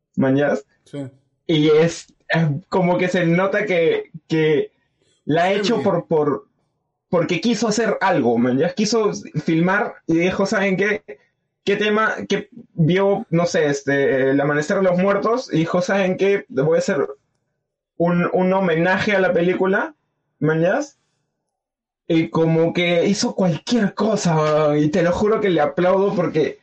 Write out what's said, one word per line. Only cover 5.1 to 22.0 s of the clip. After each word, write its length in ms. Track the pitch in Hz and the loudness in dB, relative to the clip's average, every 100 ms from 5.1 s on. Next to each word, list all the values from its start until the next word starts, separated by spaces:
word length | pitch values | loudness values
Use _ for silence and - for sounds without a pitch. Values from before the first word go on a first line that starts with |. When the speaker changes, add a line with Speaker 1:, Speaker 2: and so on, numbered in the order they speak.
| _ | _
Speaker 1:
la 200 | - 160 180 | -2 0 2
ha 60 | |
Speaker 2:
Sí. 60 | 208 | 0
Speaker 1:
hecho 220 | 196 214 | 0 0
por, 240 | 196 170 - | 0 -2 0
por, 400 | 160 147 127 - _ _ _ _ _ - | 0 0 -2 -8 _ _ _ _ _ -4
porque 320 | 175 165 170 | -2 0 -2
quiso 260 | 233 233 226 | -2 0 0
hacer 280 | 220 220 - | 0 -2 0
algo, 360 | 190 165 120 117 | 0 0 0 0
¿manjas? 360 | 127 131 175 | 0 0 -2
Quiso 360 | - 214 233 202 - - 151 | -2 -2 0 -2 -4 -10 -6
filmar 500 | - 160 180 208 233 - - | -2 0 2 0 -4 -8 -2
y 120 | 165 | 0
dijo, 280 | 185 196 196 | 0 -2 -2
¿saben 300 | 220 196 185 | 0 -2 0
qué? 260 | 208 202 - - _ _ _ _ | -2 -4 -8 -20 _ _ _ _
¿Qué 120 | - 202 | -4 -2
tema? 380 | 214 214 220 - 202 | 0 0 0 -4 -4
Que 200 | 196 - 240 - | -4 -6 -20 -14
vio, 520 | - 156 185 196 202 - | -2 2 2 2 0 -2
no 160 | 165 175 | -2 0
sé, 200 | 180 147 | 0 0
este, 640 | 139 139 139 131 131 135 | -2 -2 0 0 2 2
El 100 | 139 | 2
Amanecer 360 | 147 147 147 196 | 0 -2 -2 0
de 60 | |
los 140 | 185 175 | 2 2
Muertos 540 | 196 196 269 254 - | 0 0 0 -2 -2
y 60 | 160 | -2
dijo, 220 | 165 180 | 0 -2
¿saben 340 | 180 196 185 180 | 0 0 -2 0
qué? 280 | 196 196 - | 0 0 -2
Voy 280 | 123 151 170 | -2 0 0
a 20 | |
hacer 300 | 185 147 - - _ _ _ _ _ _ _ - | 0 -2 -4 -8 _ _ _ _ _ _ _ -4
un, 320 | 170 175 170 | -2 0 -2
un 200 | 180 185 | 0 0
homenaje 640 | 190 185 160 180 196 214 190 | 0 0 0 0 0 0 0
a 40 | |
la 120 | 180 | 2
película, 640 | 165 175 180 185 208 311 - _ _ _ - | 2 0 0 0 -2 -4 -12 _ _ _ -4
¿manjas? 600 | 151 160 170 262 302 _ _ _ _ _ _ _ _ _ _ _ | -2 0 0 -2 -6 _ _ _ _ _ _ _ _ _ _ _